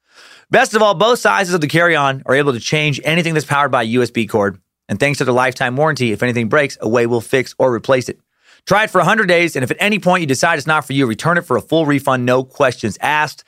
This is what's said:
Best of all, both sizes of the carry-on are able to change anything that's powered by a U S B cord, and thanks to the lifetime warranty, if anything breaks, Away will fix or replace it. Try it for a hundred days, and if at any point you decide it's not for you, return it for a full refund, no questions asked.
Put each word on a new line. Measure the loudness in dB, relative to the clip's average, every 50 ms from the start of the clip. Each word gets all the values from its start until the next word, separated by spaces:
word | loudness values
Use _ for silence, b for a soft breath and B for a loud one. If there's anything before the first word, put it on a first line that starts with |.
| B B B B B B B B B B
Best | 2 2 2 2 2
of | 2 2
all, | 2 4
both | 4 2 2 2 2
sizes | 2 2 2 2 0 0 0
of | 0
the | 0
carry-on | 0 2 2 2 4 2 2 2 0 -2 -2 -2
are | 0 0
able | 2 2 0 -2
to | -2
change | -4 -4 -2 0 0 -2 -2 -2 -2
anything | -2 -2 0 0 0 -2
that's | -2 -2
powered | 0 0 0 0 2 0
by | 0 0
a |
U | 0 0 0 0
S | 0
B | -2 -4 -4
cord, | -2 0 0 0 -2 -2 -6 _ _ _ _ _ -8
and | -4 -2
thanks | 0 0 0 0
to | 0
the | 0 2
lifetime | 2 0 0 -2 -2 -4 -4 -2
warranty, | 0 0 0 0 0 -2 -2 -2
if | -2 -2
anything | -2 -2 -2 -2 0
breaks, | 0 0 0 -2 -4 -6 -4
Away | 0 2 2 2
will | 2 0 -2 -2
fix | 0 0 0 0 -2 -2 -2
or | 0 0 0
replace | -2 0 0 0 0 0 -4
it. | -10 -14 _ b b b b b b b b
Try | 0 0 0 2
it | 2
for | 0 2
a | 2
hundred | 2 2 2 2
days, | 2 2 2 2 0 -2
and | -4 -4
if | -4
at | -2 -2
any | -2 -2 -2 0
point | 2 0 0 2
you | 0
decide | -2 0 0 0 0 0 0
it's | -2
not | -2 -2 -2 -2
for | -2 -2
you, | 0 0
return | 0 -2 -2 -2 0 0 0
it | 0
for | -2 -2
a | -2 -2
full | -2 0 0 2
refund, | 0 0 0 0 0 -2 0 0
no | 0 0 0 -2
questions | -4 -2 0 0 0 0 -2 -6 -6 -6 -4
asked. | -4 -2 -2 -2 -2 -4 -6 -12 b